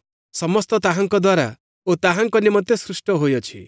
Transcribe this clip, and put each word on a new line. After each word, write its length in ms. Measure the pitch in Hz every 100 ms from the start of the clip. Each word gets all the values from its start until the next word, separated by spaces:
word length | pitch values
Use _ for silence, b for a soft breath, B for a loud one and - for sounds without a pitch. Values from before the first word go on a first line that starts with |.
| _ _ _
ସମସ୍ତ 380 | - 170 208 - 220
ତାହାଙ୍କ 320 | 185 175 196 202
ଦ୍ୱାରା 300 | 196 175 117 120 _ _ 185
ଓ 60 | 170
ତାହାଙ୍କ 400 | 180 175 226 220
ନିମନ୍ତେ 360 | 208 208 185 226
ସୃଷ୍ଟ 320 | - 180 - 175
ହୋଇଅଛି। 440 | 147 127 - 101